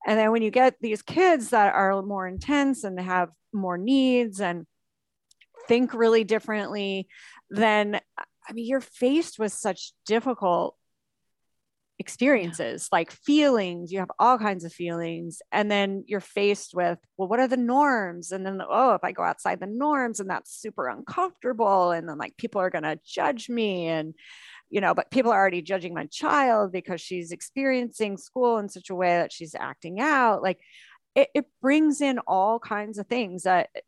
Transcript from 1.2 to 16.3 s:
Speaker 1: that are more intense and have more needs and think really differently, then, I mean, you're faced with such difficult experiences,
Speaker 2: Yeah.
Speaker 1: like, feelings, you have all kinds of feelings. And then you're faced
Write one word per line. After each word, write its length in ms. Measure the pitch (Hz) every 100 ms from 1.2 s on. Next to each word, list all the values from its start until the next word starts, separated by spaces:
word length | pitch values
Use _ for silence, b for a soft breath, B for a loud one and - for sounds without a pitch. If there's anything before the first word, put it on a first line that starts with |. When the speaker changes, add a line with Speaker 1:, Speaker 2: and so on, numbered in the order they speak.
| 370 320 220
Speaker 1:
that 220 | 240 202
are 280 | - 190 196
more 240 | 196 202 185
intense 560 | 190 - 285 277 262
and 140 | 208 185
have 320 | 185 185 175 _ _
more 260 | 208 190 175
needs 600 | 202 269 262 247 233 190
and 260 | 196 175 165 _ _ _ _ _ _ _ _ - -
think 260 | 240 247
really 300 | 240 226 226
differently, 840 | 208 220 - 214 202 208 196 196 185 B B B -
then, 500 | 202 220 214 208 208 - - - _ -
I 40 |
mean, 140 | 226 233
you're 140 | 269
faced 580 | 240 - 247 294 330 -
with 140 | 214
such 400 | - 214 - - _ -
difficult 680 | 220 247 233 190 175 185 - _ _ _ _ _ _ _ _ _ _ _ -
experiences, 880 | - - 254 262 170 165 147 - -
Speaker 2:
Yeah. 40 | 185
Speaker 1:
like, 140 | 170
feelings, 800 | - - 294 294 240 190 175 175
you 80 | 190
have 120 | 185 -
all 180 | 208 247
kinds 240 | 214 185
of 80 | 165
feelings. 680 | - 175 170 170 165 170 160 -
And 180 | 196 208
then 360 | 202 196 196 -
you're 140 | 202
faced 520 | -